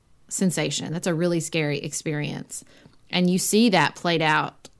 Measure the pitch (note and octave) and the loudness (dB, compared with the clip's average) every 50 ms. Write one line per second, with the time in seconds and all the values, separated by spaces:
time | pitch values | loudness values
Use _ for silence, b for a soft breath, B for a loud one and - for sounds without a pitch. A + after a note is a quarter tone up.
0 | _ _ _ _ _ - - - G3 F3+ - D#3+ D3+ D3 C#3+ - C3+ - D#3 F3 | _ _ _ _ _ -8 -4 0 0 0 2 0 -2 -2 -2 -4 -6 -6 -6 -4
1 | - F#3 E3 D#3 F3+ F3 F3 E3 D3+ - - E3 D3+ D3 C#3+ - - D3 - - | -2 -2 0 0 0 0 0 0 -2 -2 -2 -2 0 0 -2 -4 -6 -6 -8 -6
2 | - E3 D3 D3 D3 - - - - - - - - b b b b b b b | -6 -4 -4 -4 -4 -6 -8 -10 -12 -12 -14 -16 -16 b b b b b b b
3 | _ - - F3+ F3+ F3+ F#3 F#3 - - G3+ G#3+ A#3 A#3+ F#3+ E3 D3 - - - | _ -4 -2 2 2 2 2 2 0 2 4 4 4 6 6 4 4 2 0 -2
4 | - F3 E3+ D#3 D#3+ D#3 D#3 D3+ C#3+ - - - - - _ | -2 0 0 2 2 2 2 2 0 -2 -6 -14 -20 -20 _